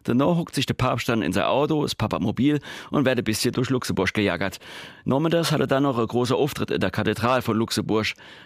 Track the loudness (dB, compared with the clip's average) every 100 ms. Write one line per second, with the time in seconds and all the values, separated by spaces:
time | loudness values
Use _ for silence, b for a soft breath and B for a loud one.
0 | -2 2 4 2 0 -4 -4 0 0 0
1 | 0 0 0 0 2 2 2 0 -2 -2
2 | -2 0 -2 2 2 2 B B B 0
3 | 2 2 0 0 -2 0 0 -2 -2 0
4 | 0 2 0 0 -4 -6 B B B B
5 | 0 0 2 2 2 0 2 2 2 0
6 | 0 0 2 2 0 -2 -4 0 0 0
7 | -2 0 2 0 2 0 0 -2 0 0
8 | 0 -6 B B